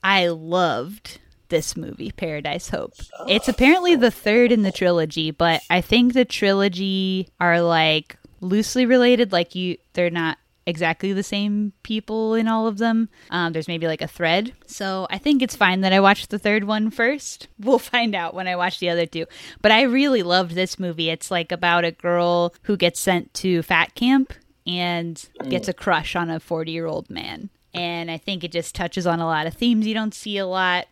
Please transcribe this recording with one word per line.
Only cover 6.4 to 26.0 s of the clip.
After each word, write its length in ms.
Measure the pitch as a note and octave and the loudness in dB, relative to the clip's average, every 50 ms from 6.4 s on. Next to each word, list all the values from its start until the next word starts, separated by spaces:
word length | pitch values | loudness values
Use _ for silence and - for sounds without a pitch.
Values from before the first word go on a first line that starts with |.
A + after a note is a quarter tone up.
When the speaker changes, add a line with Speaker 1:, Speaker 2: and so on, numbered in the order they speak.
| G#3+ G3 G3 G3 G3 G3+ F3 F#3 G3 F#3+ F#3+ F#3+ F#3+ F#3+ F#3 F#3 F#3 _ _ _ | 2 2 2 2 2 0 0 -2 -4 -2 -2 -2 -2 0 -2 -2 -4 _ _ _
Speaker 1:
are, 200 | F3 F3 E3+ E3+ | 0 2 2 4
like, 560 | F3 E3+ E3 D#3+ D#3+ D#3+ D#3 D#3 - _ - _ _ - _ _ | 2 2 2 4 4 2 2 0 -2 _ -20 _ _ -20 _ _
loosely 460 | F3+ F3+ F#3+ G#3 G#3+ - - B3+ B3+ | -6 -2 0 0 0 0 0 0 4
related. 460 | A#3 B3+ B3+ A#3+ B3 B3 A3+ A#3+ F#3+ | 6 6 6 6 6 6 4 2 2
Like, 220 | F#3+ E3+ F3 - - | 2 0 -2 -2 -6
you, 220 | F#3 F3+ F3+ E3+ - _ _ | -6 -4 -4 -6 -8 _ _
they're 180 | _ F3+ F3 F3 | _ -2 -2 0
not 280 | E3 F3 E3 D#3+ - _ _ _ _ _ _ | 0 -2 -2 -4 -4 _ _ _ _ _ _
exactly 460 | F3+ E3 D#3 F3 D#3+ E3 _ - G3 | -8 -4 -2 -2 -2 -2 _ -2 -2
the 100 | G3 F#3+ | -2 -2
same 500 | G3 - G#3 G3+ G3+ G#3 G3+ G#3 G#3 G3+ _ _ | -4 -4 -4 -2 -2 0 0 -2 -2 -4 _ _
people 520 | _ - A3 G#3+ - - G#3+ A3 A3 A3 A3 | _ -6 -6 -6 -4 -4 -4 -2 -2 0 0
in 120 | A3+ A3 | 0 0
all 200 | A3+ A3+ A3 A3 A3+ | 0 0 0 0 -2
of 100 | G#3 G3 | -2 0
them. 300 | A#3 A#3 A3+ A3+ A3+ G#3+ _ _ - - | 0 0 2 0 0 -2 _ _ -14 -8
Um, 220 | - F3+ E3+ E3 | -4 -2 -2 -2
there's 140 | D#3+ D#3+ D#3 - | -2 -4 -6 -4
maybe, 180 | E3+ E3 E3 | -6 -4 -2
like, 160 | E3 D#3+ - | -2 -2 -4
a 40 | D#3 D3 | -6 -10
thread. 440 | - - F3 D#3+ E3 F#3+ G#3+ B3 - _ _ | -6 -2 0 2 2 2 0 -4 -10 _ _
So 400 | - - - G3+ F#3+ F#3+ F#3+ F#3 - | -20 -12 -8 -6 -6 -4 -6 -6 -6
I 80 | - G3 | -8 -4
think 240 | - - D4 C4+ | 2 2 2 2
it's 140 | B3+ - - | 2 -2 0
fine 240 | - G#3 F#3 F#3 F#3+ | 2 2 2 4 2
that 120 | F#3+ F#3+ | 2 4
I 80 | F#3 G3 | 4 6
watched 300 | G3 G3 G3+ - - - | 6 6 4 4 -2 -8
the 80 | G#3 G#3 | -10 -2
third 260 | - G#3 G#3 G#3+ G3+ | 0 0 0 0 0
one 260 | G3+ G#3+ G#3+ G#3+ A3 | -2 -2 -2 -2 -2
first. 580 | G#3+ - A3+ A#3+ D4 C#4 - - - - - _ | 0 0 0 0 0 -2 -8 -14 -14 -16 -18 _
<laughs> 60 | _ - | _ -6
We'll 200 | G3+ A#3+ C4+ B3+ | 2 2 2 2
find 360 | - - - B3 A#3 A3+ G3+ | 2 -2 -2 0 0 0 -2
out 200 | F#3 E3+ - - | -4 -6 -6 -6
when 120 | F#3 F#3 F#3 | -6 -4 -4
I 80 | F3+ | -2
watch 220 | F3+ F3 F#3 F#3 - | -2 -2 -2 -2 -2
the 100 | F3+ F3 | -2 -2
other 160 | E3+ E3+ E3+ | 0 0 -2
two. 200 | D#3+ - D#3+ E3 - - - - - - - | -2 -4 -8 -10 -10 -12 -20 -20 -20 -14 0
But 100 | - G#3 | 4 4
I 100 | G#3+ A3 | 6 6
really 400 | C4+ B3+ A#3 C4+ C#4+ D4 C4 A3 | 4 4 4 2 2 4 2 2
loved 300 | F3+ F3 F3 F#3 F#3+ E3+ | 2 2 2 2 0 0
this 260 | E3 F3+ F#3 F3+ - - | -2 -4 -4 -4 -4 -8
movie. 320 | F#3+ F3 E3 D#3+ E3 D#3+ | -8 -8 -4 -4 -4 -4
It's, 200 | E3 - - - | -4 -6 -6 -6
like, 200 | F#3+ F3 E3 - | -4 -4 -4 -4
about 320 | F3+ E3+ F3+ F3 E3+ F3 F3 | -6 -2 0 2 2 2 2
a 60 | E3+ | 0
girl 640 | E3 _ - F3 F3 F3 F3 F3 F3 F3 E3+ F3 - _ | -4 _ -2 0 0 2 2 2 2 2 0 -2 -4 _
who 140 | _ - G#3 | _ -4 0
gets 240 | F#3 F3+ E3+ - - | 2 2 0 0 0
sent 340 | - F#3+ F3+ F3 - - _ | 0 0 0 0 -2 -6 _
to 280 | - - F#3 F3+ E3 | -6 -2 0 0 0
fat 320 | D#3+ - F#3 E3 E3 - _ | 0 2 2 2 2 0 _
camp 380 | - A#3+ B3 C4+ C4+ C4 _ - - _ _ _ _ _ | -2 0 2 4 2 2 _ -8 -20 _ _ _ _ _
and 500 | F3 F3+ F3+ F3 F3 F3 E3+ E3+ E3+ D#3+ - - - _ - | -8 -6 -4 -4 -2 -2 -4 -6 -8 -10 -12 -16 -20 _ -12
Speaker 2:
Mm. 100 | - C4 | -6 -4
Speaker 1:
gets 180 | F3+ F3 - - | -4 -4 -4 -6
a 40 | |
crush 420 | F3+ - - G3+ F3 D#3 | -8 -4 -2 0 0 0